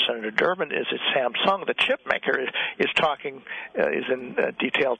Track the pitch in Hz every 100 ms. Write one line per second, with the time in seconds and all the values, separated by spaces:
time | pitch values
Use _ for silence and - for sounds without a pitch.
0 | - 120 110 110 165 185 156 - 123 -
1 | - 143 123 117 - 196 147 - - 277
2 | - - - - - - - - 135 -
3 | 156 139 147 135 - - - 240 147 147
4 | 123 127 127 135 127 - 135 - 135